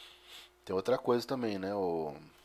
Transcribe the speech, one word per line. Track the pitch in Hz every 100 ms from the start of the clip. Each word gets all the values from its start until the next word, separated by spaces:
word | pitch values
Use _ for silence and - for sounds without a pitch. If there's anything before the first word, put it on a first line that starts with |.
| - - - - - _
Tem | - 95
outra | 107 123
coisa | - 120 117
também, | 131 117 98
né, | 95 101
ô | 92 82 78 73 78 -